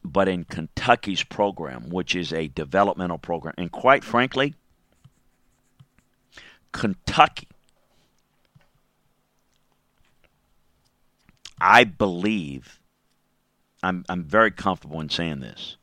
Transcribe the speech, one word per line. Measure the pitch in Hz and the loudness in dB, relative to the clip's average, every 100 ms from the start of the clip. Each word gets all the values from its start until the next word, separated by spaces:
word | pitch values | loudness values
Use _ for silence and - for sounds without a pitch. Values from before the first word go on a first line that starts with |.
But | 87 85 95 | -2 0 2
in | 92 | 0
Kentucky's | 82 - 80 - - 120 - 92 | -6 -10 -10 -6 2 2 2 -6
program, | - - 101 92 78 62 62 | -6 -2 -2 -2 -12 -12 -8
which | 90 90 90 | -6 -4 -4
is | 82 | -4
a | 82 80 | -4 -4
developmental | 73 73 95 101 92 90 80 | -6 -2 2 2 2 -4 -6
program, | - 85 80 - | -6 -6 -6 -8
and | 87 | -10
quite | - 123 139 | -2 2 2
frankly, | - 120 131 131 143 - _ _ _ _ - _ _ _ _ _ _ _ _ _ _ _ _ - - - _ | 2 0 0 0 -2 -4 _ _ _ _ -20 _ _ _ _ _ _ _ _ _ _ _ _ -20 -20 -20 _
Kentucky, | - 110 92 - - 151 - - - _ _ _ _ _ _ _ _ _ _ _ _ _ _ _ _ _ _ _ _ _ _ _ _ _ _ _ _ _ _ _ _ _ _ _ _ _ _ - - | -4 -4 -2 -4 4 4 4 -20 -20 _ _ _ _ _ _ _ _ _ _ _ _ _ _ _ _ _ _ _ _ _ _ _ _ _ _ _ _ _ _ _ _ _ _ _ _ _ _ -20 0
I | 90 110 120 | 8 8 8
believe, | 82 104 87 101 107 76 67 - - _ _ _ _ _ _ _ _ _ _ | 2 -2 0 -2 -2 -4 -10 -14 -20 _ _ _ _ _ _ _ _ _ _
I'm, | 92 90 - | -4 -4 -6
I'm | 90 | -8
very | 80 107 110 | 0 4 4
comfortable | - 98 92 73 78 | 2 -4 -4 -6 -10
in | 76 | -6
saying | - 82 71 | -4 -4 -6
this | 60 - - - | -12 -14 -18 -18